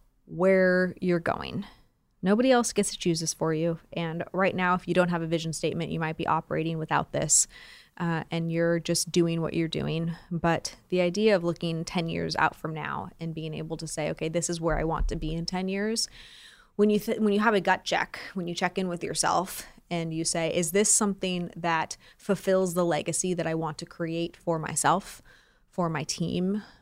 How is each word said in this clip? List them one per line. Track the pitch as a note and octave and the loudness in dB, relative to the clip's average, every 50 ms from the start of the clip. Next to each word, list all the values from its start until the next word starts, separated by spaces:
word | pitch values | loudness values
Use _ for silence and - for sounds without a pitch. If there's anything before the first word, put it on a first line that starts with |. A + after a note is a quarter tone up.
| _ _ _ _ _ | _ _ _ _ _
where | - D#3+ D#3+ F3+ F#3+ F#3+ F#3+ F#3 F#3 F3+ F3+ F#3 F3+ - - | -12 -4 2 4 6 6 6 6 6 6 4 2 2 0 -2
you're | - F3+ F3 E3+ | 0 2 2 2
going. | E3+ - - - C#2+ C2+ B1+ F3+ G3+ - - - _ _ _ _ _ _ _ _ - | 2 -2 -2 -4 -6 -6 -6 -8 -8 -8 -14 -20 _ _ _ _ _ _ _ _ 2
Nobody | F#3 G3+ G#3+ B3+ C4 | 2 4 4 6 6
else | B3+ A#3+ A#3 - - | 6 6 4 2 0
gets | - G3+ - | 0 0 -2
to | - - | -4 -2
choose | - F3+ E3+ D#3+ | 0 0 0 0
this | E3 D#3+ - | -2 -4 -4
for | - D#3+ D#3+ D#3+ | -2 -2 -2 0
you. | D#3 D#3+ E3+ E3 E3 - _ - | 0 0 -2 -2 -4 -8 _ -8
And | E3+ E3+ E3 D#3+ E3+ - - - | -6 -4 -4 -4 -6 -6 -4 -2
right | F3 F#3+ F#3 - | 0 0 2 2
now, | F#3 F#3 F3+ F3+ | 2 2 2 2
if | F3+ - - | 0 0 2
you | F3 | 2
don't | F3+ F3+ F3 | 4 4 4
have | F3 E3+ E3 | 2 0 0
a | D#3+ | -2
vision | E3 E3 D#3+ E3 D#3 | -2 -2 -2 -4 -4
statement, | - - D#3+ D3+ D#3+ E3 - D#3+ | -2 -2 -2 -2 -2 -4 -4 -2
you | E3 | -2
might | E3 D#3 D#3+ | -2 -4 -4
be | - - | -4 -2
operating | - - D#3+ E3 - D#3 D#3 D#3+ E3 E3 | 0 0 0 0 -2 -4 -2 -2 -2 -4
without | D#3+ D#3 - D#3 C#3+ D3 - - | -4 -2 0 0 0 0 0 -2
this, | C#3+ D3 D3+ - - - - - - - - - - - _ _ - | -4 0 2 2 2 2 0 -4 -12 -20 -20 -20 -20 -20 _ _ -4
uh, | F3 E3+ E3+ D#3+ - - - | -2 -2 -2 -2 -4 -4 -4
and | E3+ E3 E3 | -4 -2 -2
you're | E3 E3 E3+ E3+ E3+ E3+ | 0 2 2 2 2 0
just | D#3+ - E3+ E3 - - - | 0 0 0 0 -2 0 2
doing | F3+ E3+ E3+ E3 E3 | 2 2 4 2 0
what | E3 D#3 - | -2 -2 0
you're | E3 E3 D#3+ | -2 -2 -2
doing. | E3 D#3 C#3 C#3+ D3+ D#3+ E3 E3 E3 - - - | -2 -4 -2 -2 -2 -2 -2 -4 -6 -8 -8 -8
But | F3 E3 - E3+ E3 - - - - - _ _ | -6 -2 0 0 0 0 -2 -6 -12 -14 _ _
the | - F3+ F3+ | 0 0 2
idea | F3 F3 G3+ G#3+ A3 G#3 | 2 2 2 4 4 4
of | F#3 E3+ | 4 4
looking | E3+ E3 - - E3+ E3 D#3+ E3 | 0 -2 -2 -2 -4 -4 -4 -6
ten | - - F#3 E3 E3 | -4 -2 -2 -2 -2
years | E3 E3+ E3+ E3 D3 | -2 -4 -4 -2 0
out | - - D#3+ - | 0 0 0 0
from | - - D#3+ D#3+ | -2 -8 -8 -8
now | D#3 D3+ D3+ C#3+ C3+ - F3+ - - | -6 -6 -6 -6 -8 -8 -10 -10 -10
and | E3 E3 D#3 | -10 -8 -8
being | E3 D#3 D#3+ D#3 | -6 -8 -8 -6
able | D3+ D#3+ D#3+ E3 | -8 -6 -6 -8
to | D#3+ - | -8 -8
say, | D#3+ - - D3+ D#3 | -8 -6 -4 -4 -4
"Okay, | D#3+ - D#3 D#3+ | -4 -4 -4 -2
this | D#3+ F3 E3 - | -2 -2 -2 -2
is | F3 E3 | -2 -2
where | D#3+ E3 D#3 D3 | 0 0 0 0
I | D#3+ | 0
want | D#3+ D#3+ D3 - - | 0 0 0 -2 -2
to | - | -2
be | E3 D#3+ D#3 D#3+ | -4 -4 -4 -4
in | E3 E3 | -4 -4
ten | - - F#3 F#3+ F#3+ | -4 -4 -4 -4 -2
years." | F#3+ G3 G3+ G#3+ A3+ A#3 - - - - - - - - - - - - _ _ _ | -2 -2 -2 -2 -2 -2 -2 -4 -6 -14 -20 -20 -20 -20 -20 -20 -20 -20 _ _ _
When | - G#3 G#3+ | 4 4 6
you | G#3 G#3+ | 6 4
th-, | G#3 - A3 - | 2 0 0 2
when | G#3+ G#3 G3+ | 2 4 4
you | G3+ | 4
have | G#3+ A3+ G#3+ | 4 4 4
a | G3 | 4
gut | E3+ F#3+ F#3 - - | 4 4 2 2 2
check, | - F3 - - - - - - - - | 0 0 0 0 -2 -6 -10 -14 -10 -8
when | F#3+ F3 E3+ | -6 -6 -6
you | F3 | -2
check | - - F3+ - | -2 -2 0 0
in | - F#3 F#3 | -2 -4 -4
with | F3 E3+ - | -4 -6 -6
yourself | - D#3+ D#3+ - D#3+ F3+ E3+ F3 F3+ - - - - - - - _ | -6 -2 0 0 2 2 2 0 -2 -6 -10 -12 -14 -18 -20 -10 _
and | F3 F3 E3 E3 D#3+ | -4 -4 -4 -4 -4
you | D#3+ E3 | -2 -2
say, | D#3+ - F3 E3 D#3+ - | -2 -2 0 -2 0 0
"Is | E3+ F3+ D#3+ | 0 0 2
this | E3+ G3 A3 G#3+ | 2 2 4 4
something | - - A3+ G3+ F#3+ - - F#3 F3+ F3+ F3 E3+ - | 4 4 2 0 0 -2 -4 -4 -2 -4 -4 -6 -8
that | - E3 E3+ E3 D#3+ D#3+ - - - - - - | -4 -2 0 0 0 -2 -4 -8 -14 -18 -20 -20
fulfills | _ - - G3 - - - F#3+ F#3 F#3+ F#3 E3 | _ -2 -2 -2 0 2 2 4 4 2 2 2
the | F3+ F3 | 0 2
legacy | E3+ D#3+ D3+ - - D#3+ - - F#3 F3+ | 2 2 0 0 -2 -4 -2 -2 0 -2
that | E3+ E3 | 0 -2
I | D#3+ D#3+ | -2 -2
want | D#3+ D#3+ D#3 D#3 - | -2 -4 -4 -6 -8
to | - | -12
create | - - - E3+ D#3+ E3 E3 E3+ E3 - | -14 -8 -6 -6 -4 -2 -2 -4 -4 -6
for | - _ - E3 D#3+ | -6 _ -2 -2 -2
myself, | D#3 D#3 D#3+ D#3 - D3 D#3 F#3+ - - - - - - - - _ _ _ _ _ _ | -2 -4 -4 0 2 4 4 2 0 -4 -12 -18 -20 -20 -20 -20 _ _ _ _ _ _
for | _ - F3+ E3 | _ -2 -2 0
my | D#3+ D3+ C#3 | 0 -2 -4
team, | - - - E3+ D#3+ - F3 F3+ F#3 G3 G#3+ G3+ - - - | -4 -4 -4 -2 -2 0 0 0 0 -2 -2 -6 -8 -16 -20